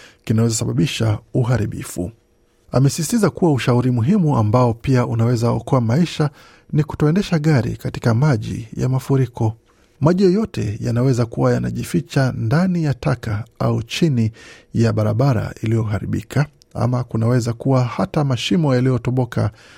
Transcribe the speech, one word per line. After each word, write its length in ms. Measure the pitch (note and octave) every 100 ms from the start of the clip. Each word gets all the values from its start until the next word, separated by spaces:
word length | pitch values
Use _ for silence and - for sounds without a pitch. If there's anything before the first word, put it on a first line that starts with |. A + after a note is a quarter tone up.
| - _
kinaweza 320 | - A2 A#2 A2+
sababisha 640 | A#2 A#2+ D#3+ - A2+ G#2 -
uharibifu. 800 | C3 A#2+ A#2 G#2+ - - - F2 - _ _ _ _ _
Amesisitiza 580 | - C3+ - D3+ A#3 F#3
kuwa 220 | - F3
ushauri 400 | C3 - B2 B2+
muhimu 460 | B2 A#2+ G#3 D3+ B2
ambao 360 | G#2+ B2+ B2
pia 320 | A2+ C#3 B2+ B2
unaweza 440 | A2+ A#2 A#2+ A#2
okoa 300 | A#2 - C3
maisha 480 | A2+ C3 E3+ - D3+ - - - -
ni 100 | D3
kutoendesha 560 | D3 - D3+ F#3 - D#3+
gari 380 | D#3 C#3 A#2 A2
katika 360 | - - A#2+
maji 540 | A2+ D#3 A2+ A2+ A2 A2+ -
ya 120 | B2+
mafuriko. 640 | C3 - C3+ A#2+ - A2 A2+ _ _ _ -
Maji 220 | C#3 F3+
yoyote 540 | F#3+ G3 A3 A2+ A2 A#2+
yanaweza 440 | A#2+ A#2 C3+ A#2+ A#2
kuwa 280 | - C3
yanajificha 800 | A#2+ A#2+ A#2 - E3+ - C#3+ B2+ A#2
ndani 460 | A2+ D3 F#3+ F3
ya 100 | D3+
taka 520 | - D3+ B2+ A2+ G#2 - -
au 240 | A#2+ A#2
chini 480 | A2 - E3+ B2 A2 - - - _
ya 200 | A#2 A2+
barabara 600 | A2 G#2+ G#2+ C#3 A2 - -
iliyoharibika, 840 | A2 A2+ G#2+ G#2 - G#2+ - E3 D3+ _ _
ama 300 | - A#2 B2
kunaweza 500 | A#2+ A2+ A2+ B2 A#2
kuwa 300 | A#2 C3+ C3
hata 400 | B2 - F#3+ D#3+
mashimo 520 | C#3 A#2+ - F#3+ D3 B2+
yaliyotoboka 760 | C3 B2 A#2+ B2+ A2+ A#2 G#2+ - -